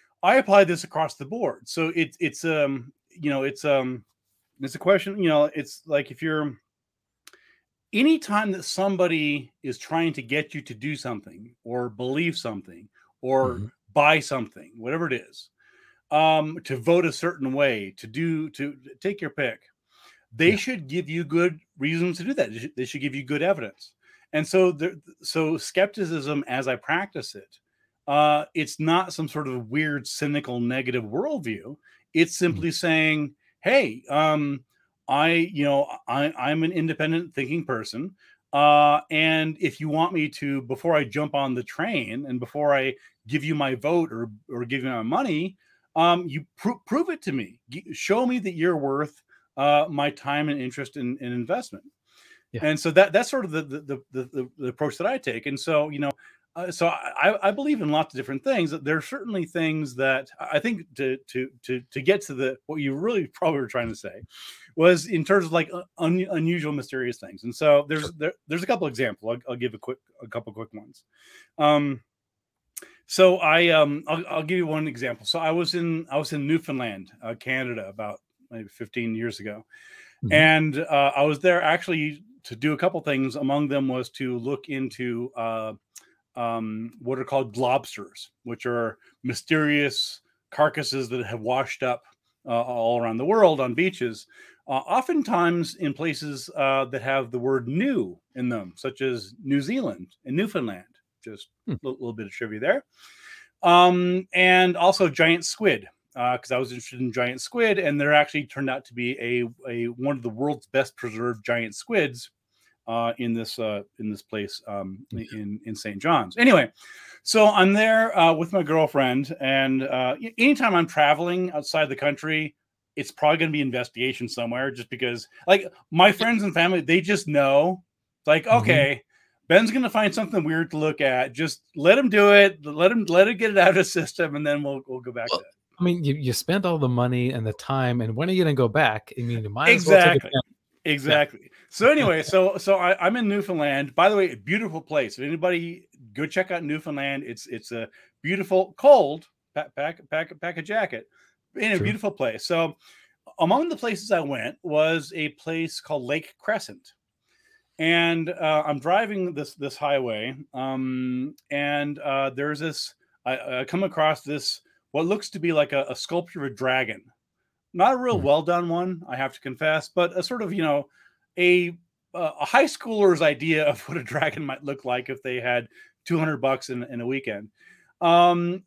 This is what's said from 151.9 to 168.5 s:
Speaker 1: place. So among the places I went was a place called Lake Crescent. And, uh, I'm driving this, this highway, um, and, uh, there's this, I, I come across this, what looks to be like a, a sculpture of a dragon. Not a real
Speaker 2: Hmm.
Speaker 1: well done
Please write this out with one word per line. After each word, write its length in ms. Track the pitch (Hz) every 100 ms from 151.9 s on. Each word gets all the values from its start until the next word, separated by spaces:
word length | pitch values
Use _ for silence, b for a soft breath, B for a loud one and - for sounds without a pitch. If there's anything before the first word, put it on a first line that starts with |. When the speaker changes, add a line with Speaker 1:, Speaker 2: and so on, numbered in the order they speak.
| 110 208
Speaker 1:
place. 360 | - 127 110 -
So 300 | 165 160 - b b b b - -
among 300 | 170 247 339
the 80 | 277
places 340 | 240 185 208
I 100 | 180
went 380 | 143 127 110 -
was 480 | 175 151 156 165 135
a 140 | - 151
place 500 | - 160 165 165 -
called 220 | - 151
Lake 320 | 123 156 - _
Crescent. 560 | - 214 - 92 _ _ _ _ _ _ _ _ _ -
And, 520 | 160 170 170 165 165
uh, 340 | 170 156 151 151
I'm 140 | 143
driving 540 | 143 196 220 202 180
this, 200 | 151 143
this 220 | - 139 -
highway, 580 | 147 139 123 107 117 135 156
um, 840 | 131 135 131 131 127 127 127 139 - _
and, 500 | 143 143 147 147 143
uh, 300 | 143 135 135
there's 280 | 131 147 147
this, 340 | 160 147 - - _ _
I, 360 | 127 131 135 127
I 40 |
come 200 | 135 180
across 380 | 196 - 156 156
this, 400 | 139 147 - - _ _ _
what 160 | - 165
looks 240 | 208 -
to 80 | 175
be 140 | 170
like 200 | 156 139
a, 140 | 139 135
a 60 |
sculpture 500 | 123 - 170 175 170
of 60 | 139
a 40 |
dragon. 500 | 104 131 131 113 98 - _ _ _ _ _ _
Not 200 | 175 208
a 20 | 262
real 220 | 254 208
Speaker 2:
Hmm. 60 | 139
Speaker 1:
well 160 | 147
done 260 | 156